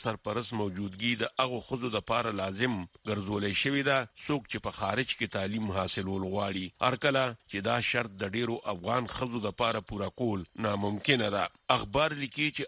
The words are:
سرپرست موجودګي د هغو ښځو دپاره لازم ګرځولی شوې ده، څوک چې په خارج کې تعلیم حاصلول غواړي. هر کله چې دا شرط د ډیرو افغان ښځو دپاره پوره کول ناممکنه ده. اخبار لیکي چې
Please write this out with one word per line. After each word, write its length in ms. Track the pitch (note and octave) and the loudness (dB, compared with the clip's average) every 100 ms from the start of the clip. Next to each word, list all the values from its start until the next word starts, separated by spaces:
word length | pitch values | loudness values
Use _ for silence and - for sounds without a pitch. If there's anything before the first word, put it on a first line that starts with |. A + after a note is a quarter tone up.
سرپرست 500 | A#2 G#2+ G#2+ A2 A2+ A2 | -2 -4 -2 -2 -2 0
موجودګي 540 | G#2 F#2 G2+ F#2+ A#2 A2+ | 0 -2 -4 -2 0 0
د 20 | A2+ - | 0 2
هغو 180 | B2+ A#2+ - | 0 0 -4
ښځو 220 | B2+ B2 G#2+ | -4 0 -2
دپاره 360 | - A2+ A#2 G2+ | 2 2 2 0
لازم 360 | F#2+ G2 B2+ G2+ E2+ - G#2+ | -2 2 2 2 -4 -8 -4
ګرځولی 460 | G2+ F#2+ G#2 G#2 F#2+ | -2 0 0 0 0
شوې 220 | C#3 C#3 C#3 | 2 2 2
ده، 80 | C3+ A#2 - - | 2 0 -6 -2
څوک 220 | C#3+ - | -2 -2
چې 60 | G#2+ G#2+ | -6 -6
په 60 | - | -2
خارج 320 | G2 A2 B2 - | 0 0 0 -2
کې 160 | G#2+ G2+ | -2 -2
تعلیم 300 | G2 A2 G#2+ F#2+ | -2 -2 -2 0
حاصلول 460 | F#2 - F#2+ F#2+ | -2 -2 -2 -2
غواړي. 420 | F#2+ G2+ G2 F#2+ F#2 - B2+ | 0 0 0 -2 -6 0 2
هر 100 | B2+ | 4
کله 220 | D3 C3+ B2+ A2+ - | 2 2 2 -2 -8
چې 60 | G2+ G#2 | -2 0
دا 100 | A#2+ - | 2 2
شرط 220 | B2 A2+ F#2+ | 0 -2 -4
د 100 | G2+ A2+ | -4 0
ډیرو 180 | A#2 A#2 G#2 F#2 | -2 -2 -4 -4
افغان 280 | F#2 B2 A2+ - | 0 0 0 -2
ښځو 260 | B2+ A#2 G#2 | -2 -2 -2
دپاره 360 | - A#2 A2 - | 2 2 2 -2
پوره 180 | G#2 F2+ | -4 -4
کول 380 | - A#2+ G2 E2+ - | 0 0 0 -2 -2
ناممکنه 760 | A2 G2+ G2+ G#2 - B2+ G#2 | 0 2 0 2 4 4 4
ده. 160 | G2 F2 - - B2 | 2 0 -2 2 2
اخبار 420 | G#2 C3+ D#3 D3 | 2 2 2 0
لیکي 280 | C3+ D3 D3+ | -6 -2 -2
چې 120 | - | -2